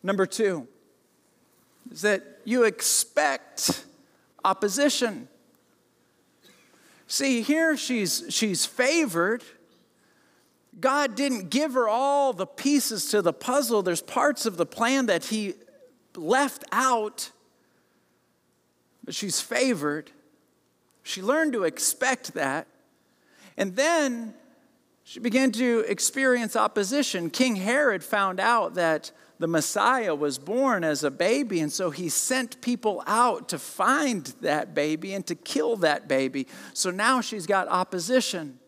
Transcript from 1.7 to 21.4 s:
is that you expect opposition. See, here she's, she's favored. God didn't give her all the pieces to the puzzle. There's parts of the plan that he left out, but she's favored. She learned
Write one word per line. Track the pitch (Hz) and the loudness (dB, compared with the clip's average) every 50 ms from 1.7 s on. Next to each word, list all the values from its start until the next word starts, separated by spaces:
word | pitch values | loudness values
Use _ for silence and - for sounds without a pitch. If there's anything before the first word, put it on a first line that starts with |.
| _ _ _ - | _ _ _ -20
is | - 160 | -12 -2
that | 180 208 202 196 - - - - - | 0 0 0 0 -2 -12 -20 -14 -4
you | 208 240 254 233 | -2 2 4 4
expect | 214 226 - - - - - - - _ 294 - 143 135 - - - - - - - - - - - - _ _ _ _ _ _ _ _ - - | 4 4 0 -2 0 0 0 0 0 _ 2 2 2 0 -2 -8 -14 -10 -4 -2 -2 -2 -2 -8 -20 -20 _ _ _ _ _ _ _ _ -2 0
opposition. | 185 190 - 208 208 185 285 285 294 - - 247 226 196 - 123 - _ _ _ _ _ _ _ _ _ _ _ _ _ _ _ _ _ _ _ _ _ _ _ - _ _ _ _ _ _ _ _ _ _ _ | 0 2 2 0 0 2 2 2 2 2 2 -2 -2 -4 -8 -14 -18 _ _ _ _ _ _ _ _ _ _ _ _ _ _ _ _ _ _ _ _ _ _ _ -20 _ _ _ _ _ _ _ _ _ _ _
See, | - - - 277 269 254 233 | -6 -4 0 2 2 2 2
here | 214 - 294 320 330 320 302 | 2 2 2 2 4 2 2
she's, | 233 - - 254 226 196 160 - - - - | 0 -2 -2 -2 0 0 -2 -2 -4 -6 -4
she's | - - 226 214 180 - - | -2 -2 0 0 0 -2 -2
favored. | - - - 247 269 320 339 311 233 160 170 170 196 233 247 - - - _ _ _ _ _ _ _ _ _ _ _ _ _ _ _ _ _ _ _ _ _ _ _ - 170 | -4 0 0 2 2 4 2 0 2 0 0 0 0 -2 -4 -8 -18 -20 _ _ _ _ _ _ _ _ _ _ _ _ _ _ _ _ _ _ _ _ _ _ _ -12 0
God | 165 262 277 294 285 262 202 | 0 2 2 2 0 0 0
didn't | 226 277 285 254 208 185 156 | -2 -2 0 -2 -4 -4 -2
give | 202 269 302 311 247 | 0 0 0 2 2
her | 254 233 214 | 2 2 2
all | 214 240 269 277 285 285 277 269 | 2 2 2 2 2 2 2 2
the | 247 - 285 | 0 -2 -6
pieces | 277 - - - 277 294 277 - - 226 185 - - | -8 -8 -4 0 2 2 2 2 0 -4 -4 -4 0
to | - 208 | 0 2
the | 180 175 - | 2 2 0
puzzle. | - - - 254 285 277 220 233 208 | 0 -4 0 0 0 2 2 0 0
There's | 185 180 170 170 | 2 0 -2 -2
parts | - - - 247 226 294 269 - - | -6 -4 -2 2 2 2 2 0 -4
of | 226 185 | -4 -2
the | 165 165 | -2 -4
plan | - - - 233 240 269 269 254 | -4 0 0 0 2 2 2 2
that | 214 180 165 - | 2 0 0 0
he | - 220 220 208 196 175 - - - - - - - _ _ _ _ _ | -2 -4 -2 -4 -4 -6 -10 -18 -20 -20 -20 -20 -20 _ _ _ _ _
left | 180 160 160 247 269 285 262 - - - - | -8 0 2 2 2 2 0 -2 -10 -8 -2
out, | - 220 262 262 247 226 214 214 - - - - _ _ _ _ _ _ _ _ _ _ _ _ _ _ _ _ _ _ _ _ _ _ _ _ _ _ _ _ _ _ _ _ _ _ - | 0 2 2 2 2 2 0 -4 -6 -10 -12 -12 _ _ _ _ _ _ _ _ _ _ _ _ _ _ _ _ _ _ _ _ _ _ _ _ _ _ _ _ _ _ _ _ _ _ -14
but | - - | -10 -8
she's | - 208 196 - - | -6 -6 -4 -4 -4
favored. | - - 233 247 262 262 233 160 143 147 147 156 151 - - _ _ _ _ _ _ _ _ _ _ _ _ _ _ _ _ _ | -4 -2 0 0 2 2 2 0 -2 -4 -4 -4 -10 -14 -20 _ _ _ _ _ _ _ _ _ _ _ _ _ _ _ _ _
She | _ - - 190 | _ -12 -10 -4
learned | 190 220 277 320 | -2 0 0 2